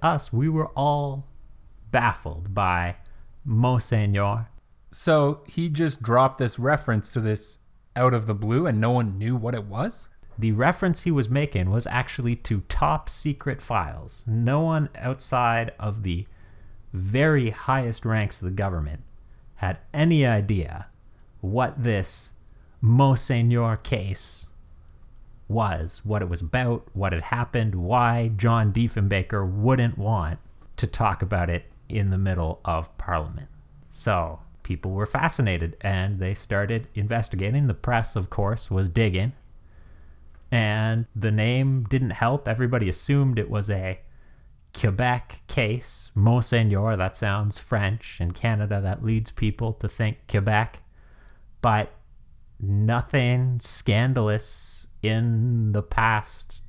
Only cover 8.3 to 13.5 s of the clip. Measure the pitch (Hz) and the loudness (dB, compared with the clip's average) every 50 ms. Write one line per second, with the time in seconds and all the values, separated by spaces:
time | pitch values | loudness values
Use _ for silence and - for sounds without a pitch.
8.3 | 107 98 107 107 117 135 175 165 113 107 110 117 123 123 117 104 95 95 104 117 | -4 -2 0 0 0 2 2 2 2 2 2 2 2 2 0 0 -2 -2 -2 -2
9.3 | 127 120 107 120 123 113 101 101 98 117 156 226 - - - - - - - - | -2 -2 -2 -4 -4 -6 -6 -6 -4 -4 -4 -4 -4 -8 -10 -12 -16 -20 -20 -16
10.3 | - - 110 110 107 107 127 160 180 - 196 180 160 - - 175 160 139 120 107 | -8 -2 0 0 2 4 4 2 2 2 2 0 0 0 0 0 2 2 0 0
11.3 | 127 143 151 147 - - 90 92 101 120 - - - 127 127 - - - 120 120 | 0 0 0 0 0 0 0 2 0 0 0 -2 -2 -4 -4 -4 -4 -4 -2 -2
12.3 | 117 - - - 113 98 - - - - 147 151 156 147 - - - - - 151 | -2 -2 -2 -4 -4 -2 -2 -2 -2 0 2 2 2 0 -2 -2 -2 -2 0 -2
13.3 | 139 - - 143 | -2 -4 -4 -6